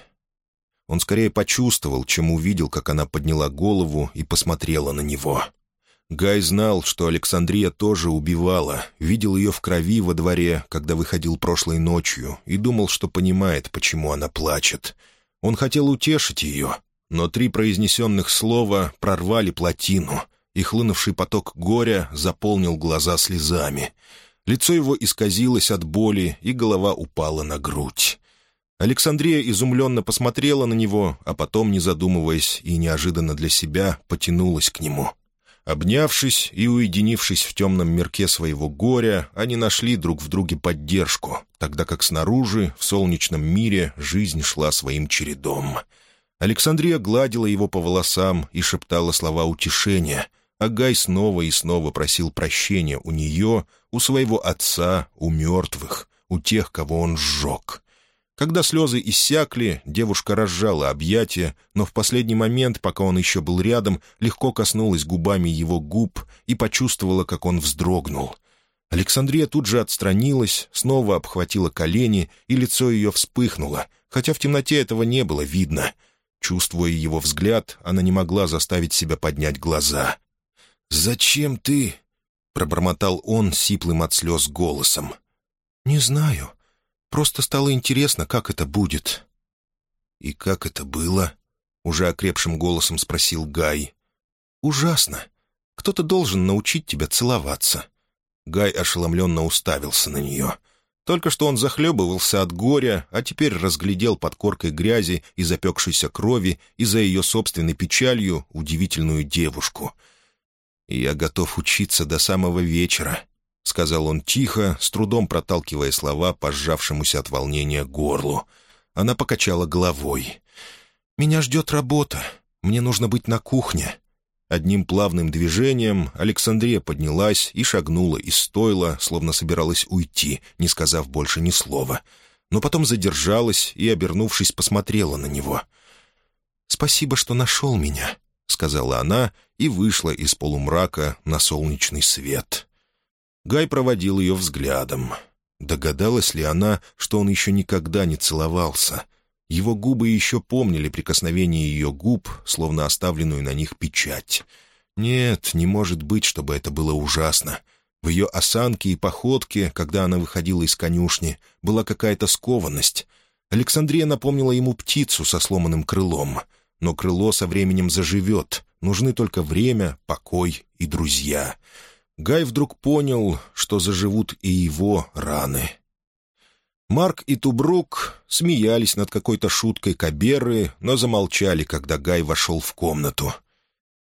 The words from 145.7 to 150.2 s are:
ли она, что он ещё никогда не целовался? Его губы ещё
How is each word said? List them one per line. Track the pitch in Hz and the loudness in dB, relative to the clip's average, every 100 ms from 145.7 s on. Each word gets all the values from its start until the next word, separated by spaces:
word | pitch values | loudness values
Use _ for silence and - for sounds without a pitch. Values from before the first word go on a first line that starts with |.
| 71 76 69 104 120 - | -2 -2 0 2 2 0
ли | 80 | 0
она, | 76 82 104 98 - - | 0 2 2 0 -4 -10
что | - 107 | -2 0
он | 101 | 2
ещё | 98 - | 0 2
никогда | 98 92 95 80 98 | 0 2 -2 0 0
не | 90 78 | 0 0
целовался? | - 78 80 87 82 67 - - - _ _ _ - | -2 0 0 0 0 0 -2 -4 -12 _ _ _ -4
Его | 80 104 | -2 0
губы | 107 117 127 117 | 0 0 2 2
ещё | 110 | 2